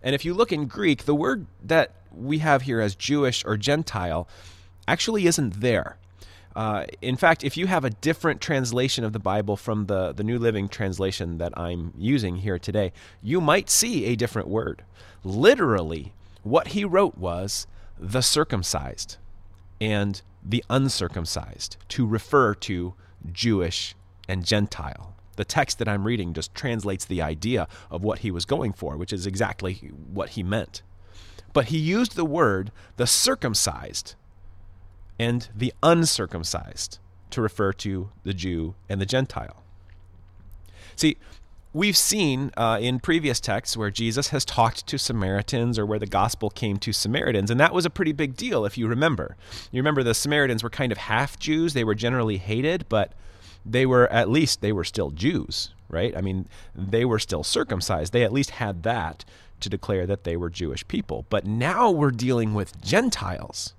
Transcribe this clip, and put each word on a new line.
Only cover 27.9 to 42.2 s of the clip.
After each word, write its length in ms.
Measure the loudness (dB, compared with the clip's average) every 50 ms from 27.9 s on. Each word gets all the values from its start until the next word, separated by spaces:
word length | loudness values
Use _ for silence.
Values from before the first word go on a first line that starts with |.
| -8 -2
what 180 | -2 -2 -2 -2
he 120 | -4 -4
was 140 | -2 -4 -2
going 260 | 0 0 0 0 -4
for, 240 | -4 -4 -6 -8 -6
which 160 | -6 -6 -6
is 160 | -6 -4 -4 -4
exactly 640 | -2 -2 -2 -2 -2 -6 -6 -6 -6 -6 -10 -16 -16 -16 -14 -8
what 180 | -6 -6 -6 -4
he 120 | -4 -6
meant. 400 | -2 -2 -2 -2 -4 -6 -12 -18 -18 -18 -20 -20 -20 -20 -20 -20 -20 -20 -20 -20 -20 0
But 140 | 0 0 0
he 120 | 2 -2 0
used 380 | 0 2 2 2 2 0 0
the 80 | -2 -2
word 480 | 0 4 4 4 4 4 2 -2 -6 -10 -16 -20 -18 -2
"the 100 | -2 2
circumcised" 1120 | 2 2 2 4 2 0 0 -2 -2 0 0 0 -2 -2 -6 -12 -10 -10 -10 -12 -12 -20 -20 _ -20 -20 -20 -20 -18 -18 -18 -20 -20 -20 -20 -20 -20 -20 -20 -20 -18 -6 -2
and 280 | -2 0 0 -2 -4 -8
"the 220 | -6 -4 -4 -4 -2 2
uncircumcised" 1160 | 4 6 6 6 4 2 2 -2 -2 -4 -4 -6 -6 -4 -6 -6 -8 -10 -10 -10 -10 -10 -12 -18 -20 -20 -20 -20 -18 -8
to 120 | -2 -2
refer 300 | -2 0 0 2 0 0
to 380 | 0 -2 -4 -4 -4 -4 -6 -8 -12 -10
the 100 | -6 -6
Jew 440 | -4 -4 -2 -2 -2 -2 -2 -4 -6 -12 -8 -6
and 120 | -4 -2
the 60 | -2
Gentile. 580 | 0 2 0 0 0 -4 -8 -10 -10 -14 -20 -20 -20 -20 -20 -20 -20 -20 -20 -20 -20 -20 -20 -20 -20 -20 -20 -20 -18 -18 -18 -18 -20 -20 -20 -20 -18 -4
See, 220 | 2 2 2 2 0 -10 -20 -20 -20 -20 -20 -20 -20 -20 -8
we've 240 | -2 0 2 4 4
seen, 560 | 2 2 2 2 2